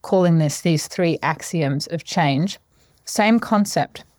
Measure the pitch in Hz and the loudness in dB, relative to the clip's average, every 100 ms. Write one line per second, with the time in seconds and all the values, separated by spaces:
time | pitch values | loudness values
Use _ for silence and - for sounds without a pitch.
0 | - 190 175 165 156 - 175 156 - - | 0 2 4 4 2 0 0 0 -2 -2
1 | 170 156 143 156 - 170 143 139 - 165 | -2 0 -2 -4 -6 -2 -2 -2 -4 -10
2 | - - 147 135 185 - _ _ _ _ | -4 0 0 2 -2 -6 _ _ _ _
3 | - - 214 226 - 214 202 - - - | -8 0 2 2 2 0 0 -2 -4 -8
4 | - | -20